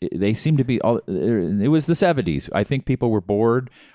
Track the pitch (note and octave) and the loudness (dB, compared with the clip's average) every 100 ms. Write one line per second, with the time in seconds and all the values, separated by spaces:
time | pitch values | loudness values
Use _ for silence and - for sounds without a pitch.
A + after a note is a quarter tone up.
0 | F2 E2 G2+ A2 D#3 D3+ B2 A#2+ - A2+ | -6 -2 -2 0 0 0 0 0 0 0
1 | - F#2+ F2+ A2+ F2 G2+ A2 D#3 D3 E3 | -2 -4 0 0 0 0 2 2 2 2
2 | F3+ D3 F2+ C#2+ - - G#2 C3+ - B2+ | 2 2 0 -2 -2 -2 0 -2 -2 -2
3 | A#2+ G#2+ F#2 G#2 A2+ A#2+ B2+ _ - | 0 0 0 0 2 2 -2 _ -20